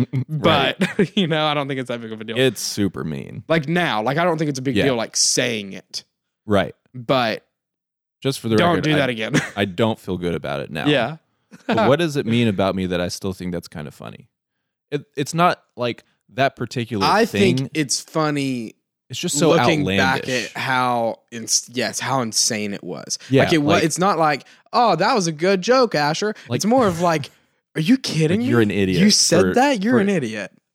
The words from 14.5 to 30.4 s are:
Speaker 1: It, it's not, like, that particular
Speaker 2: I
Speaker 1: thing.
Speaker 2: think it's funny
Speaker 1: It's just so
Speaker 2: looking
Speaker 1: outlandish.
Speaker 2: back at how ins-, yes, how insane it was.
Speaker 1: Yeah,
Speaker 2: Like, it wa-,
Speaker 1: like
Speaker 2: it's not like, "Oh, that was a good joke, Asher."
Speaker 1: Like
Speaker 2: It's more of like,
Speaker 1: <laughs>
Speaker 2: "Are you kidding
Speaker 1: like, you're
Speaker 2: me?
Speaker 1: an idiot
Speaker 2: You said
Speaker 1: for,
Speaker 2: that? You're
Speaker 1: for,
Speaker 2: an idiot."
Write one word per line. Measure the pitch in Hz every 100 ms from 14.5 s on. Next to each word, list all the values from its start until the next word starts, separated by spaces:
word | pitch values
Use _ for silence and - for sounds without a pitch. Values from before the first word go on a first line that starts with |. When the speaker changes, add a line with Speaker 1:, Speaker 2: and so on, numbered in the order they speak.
| _ _ _ _
Speaker 1:
It, | 147 - -
it's | 139 165
not, | 175 - _ -
like, | 120 117 _ _ _
that | 104 135 -
particular | 127 - 113 110 143
Speaker 2:
I | 190 226
Speaker 1:
thing. | 101 196 131
Speaker 2:
think | 135 156
it's | 139 -
funny | - 160 151 147 135 123 113 - _ _ -
Speaker 1:
It's | 131
just | 175 147
so | 160
Speaker 2:
looking | 165 120 156
Speaker 1:
outlandish. | 143 98 131 135 -
Speaker 2:
back |
at | 127 104 -
how | 123 127 127 120 117 - _
ins-, | 117 113 - -
yes, | 120 110 -
how | 120 135
insane | 117 104 - 110 104
it | 101
was. | 87 78 - - -
Speaker 1:
Yeah, | 127
Speaker 2:
Like, | 131
it | 170
wa-, | 147
Speaker 1:
like | 170
Speaker 2:
it's | 165 147
not | 190 165
like, | 160 143 - - _
"Oh, | 214 240 165
that | 202
was | 254 170
a |
good | 151 175 196
joke, | 180 262 240
Asher." | 151 147 160 208 220 -
Speaker 1:
Like | 123
Speaker 2:
It's | 196
more | 254 214
of | 165
like, | 175 160 131 _ _
Speaker 1:
<laughs> | _ _ -
Speaker 2:
"Are |
you | 160 262
kidding | - 151 156 196
Speaker 1:
like, | 247
you're | -
Speaker 2:
me? |
Speaker 1:
an | 107
idiot | 98 95 120
Speaker 2:
You | 202
said | 196 - 170
Speaker 1:
for, | 185
Speaker 2:
that? | 185 285 254
You're | 196 247
Speaker 1:
for, |
Speaker 2:
an | 202
idiot." | 190 120 110